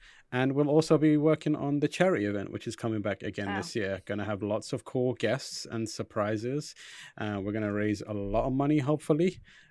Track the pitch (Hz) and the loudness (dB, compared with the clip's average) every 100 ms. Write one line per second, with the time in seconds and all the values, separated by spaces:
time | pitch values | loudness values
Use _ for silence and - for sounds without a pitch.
0 | - - _ 127 131 135 147 151 156 156 | -20 -20 _ 0 2 2 4 4 6 6
1 | 156 151 151 151 - 151 139 143 143 - | 6 6 4 4 2 0 0 0 0 2
2 | 185 160 101 101 98 104 - - 117 110 | 4 4 0 -2 -4 -6 -8 -4 -2 -2
3 | 104 98 113 101 101 101 92 120 98 98 | -2 -4 -6 -6 -4 -4 -4 -4 -2 -4
4 | - 104 101 104 104 107 - 127 - 131 | -6 -4 -4 -4 -2 -2 -4 -8 -4 -2
5 | 127 123 110 127 - - - 113 113 - | 0 0 0 0 -2 -12 -8 -6 -4 -6
6 | 113 - 104 110 117 143 147 - - - | -6 -2 -2 -2 -4 -6 -8 -14 -18 -18
7 | - - 107 101 98 107 104 104 104 104 | -18 -8 -6 -4 -4 -2 -2 0 0 -2
8 | 107 104 101 104 123 131 139 151 135 151 | -4 -6 -2 0 0 0 2 2 2 0
9 | - 156 180 - - - - | 2 2 2 -2 -12 -20 -18